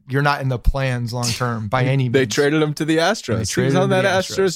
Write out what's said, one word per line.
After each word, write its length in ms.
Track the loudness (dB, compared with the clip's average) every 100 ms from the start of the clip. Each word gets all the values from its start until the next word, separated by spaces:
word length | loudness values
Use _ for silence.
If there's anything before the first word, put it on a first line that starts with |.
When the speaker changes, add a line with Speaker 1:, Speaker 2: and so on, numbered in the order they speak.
| -4
Speaker 1:
you're 140 | 0
not 200 | 2 0
in 60 | -2
the 80 | -2
plans 540 | 0 0 0 -2 -4
long 120 | -6 -4
term 420 | -2 -4 -4 -2
by 160 | 0
Speaker 2:
<laughs> 20 | 2
Speaker 1:
any 220 | 2 2
Speaker 2:
They 140 | 2
Speaker 1:
means. 120 | 2
Speaker 2:
traded 280 | 2 2 2
him 120 | 0 -2
to 100 | 0
the 120 | 2
Astros. 300 | 2 0 -2
Speaker 1:
They 60 | -4
Speaker 2:
He 40 |
was 80 | -2
Speaker 1:
traded 260 | 0 2 2
Speaker 2:
on 80 |
Speaker 1:
him 60 | 2
to 60 | 2
Speaker 2:
that 60 |
Speaker 1:
the 40 | 2
Speaker 2:
Astros 380 | 0 -2 -2 -2